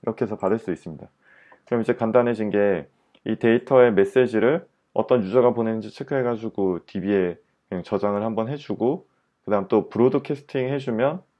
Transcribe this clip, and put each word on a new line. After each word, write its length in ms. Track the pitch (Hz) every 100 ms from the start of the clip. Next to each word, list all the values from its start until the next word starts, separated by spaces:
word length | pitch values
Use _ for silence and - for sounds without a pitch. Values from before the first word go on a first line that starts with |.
이렇게 220 | - 110 113
해서 120 | 107
받을 220 | 95 113
수 120 | -
있습니다. 360 | 85 - 76 - _ _ _ _ _ _
그럼 160 | 120
이제 140 | 110 120
간단해진 540 | 113 117 120 110 107
게, 380 | 101 101 90 - _ _ _ -
이 120 | 110
데이터의 560 | 117 117 - 131 123
메시지를 720 | 98 98 131 123 107 110 165 - _ _
어떤 300 | - 113 127
유저가 300 | 95 120 120
보냈는지 380 | 117 113 110 107
체크해가지고 960 | - 139 139 123 117 110 - 95 87 -
디비에 540 | 98 92 101 90 82 _ _ _
그냥 140 | 92
저장을 400 | 85 101 104 101
한번 260 | 110 110 113
해주고, 580 | 143 - 101 113 170 _ _ _ _ -
그 60 |
다음 160 | 101 95
또 220 | 110 101
브로드캐스팅 800 | - 123 135 131 139 - 139 127
해주면 520 | 139 135 113 135 180 _ _